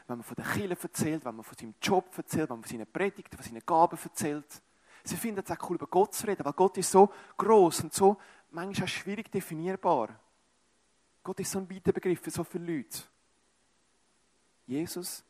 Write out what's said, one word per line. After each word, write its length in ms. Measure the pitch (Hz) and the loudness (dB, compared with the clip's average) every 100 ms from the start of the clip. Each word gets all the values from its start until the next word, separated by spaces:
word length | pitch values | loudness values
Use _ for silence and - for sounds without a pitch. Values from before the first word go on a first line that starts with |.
| - | -12
wenn 120 | 120 | -12
man 60 | |
von 120 | - 120 | -10 -10
der 100 | 113 | -6
Kirche 320 | - 202 175 | -4 -4 -6
erzählt, 460 | 175 - 156 156 123 | -8 -4 -2 -2 -6
wenn 100 | 113 | -10
man 80 | |
von 140 | - - | -14 -16
seinem 160 | 113 - | -16 -6
Job 340 | - 190 185 - | 0 2 0 -6
erzählt, 320 | - - 156 | -4 -2 -2
wenn 80 | 117 | -4
man 60 | |
von 140 | 110 117 | -10 -10
seinen 140 | 110 | -8
Predigten, 440 | 160 196 - - - | -4 -4 -4 -14 -18
von 80 | |
seinen 220 | - 113 - | -14 -10 0
Gaben 320 | 165 170 165 | 4 4 2
erzählt. 580 | - - 156 147 - - _ _ _ - | -12 -6 -4 -4 -10 -20 _ _ _ -16
Sie 120 | - 175 | -10 -6
finden 260 | 233 196 | -4 -6
es 60 | - | -6
auch 200 | 226 - | -8 -4
cool, 80 | 165 | -6
über 100 | - | 0
Gott 260 | 180 208 | 2 2
zu 140 | - - | 0 -4
reden, 180 | 190 143 | -2 -2
weil 80 | |
Gott 240 | - 190 196 | 2 2 2
ist 140 | 175 | 4
so 200 | 190 202 - - - | 8 8 6 -8 -2
gross 460 | 196 220 170 - | 6 8 8 4
und 120 | 156 | -4
so 240 | - 196 208 - - _ | 4 4 4 -2 -20 _
manchmal 340 | 165 190 190 185 | -10 -6 -4 -4
auch 60 | |
schwierig 400 | - 190 208 - | -6 -6 -8 -6
definierbar. 800 | 196 - 156 175 190 185 143 107 110 _ _ _ _ _ _ _ _ _ _ | -8 -6 -6 -4 -2 2 2 0 -6 _ _ _ _ _ _ _ _ _ _
Gott 160 | - 190 | -12 -8
ist 120 | 185 | -6
so 80 | 190 | -6
ein 100 | 185 | -6
weiter 220 | 190 - | -2 0
Begriff 300 | 185 185 165 | 0 0 -2
für 80 | 165 | -4
so 140 | 185 | -8
viele 340 | 175 180 170 156 | -6 -8 -6 -6
Leute. 220 | - - - _ _ _ _ _ _ _ _ _ _ _ _ _ _ _ - | -8 -14 -16 _ _ _ _ _ _ _ _ _ _ _ _ _ _ _ -8
Jesus 580 | 139 170 175 180 - | -6 -6 -8 -10 -12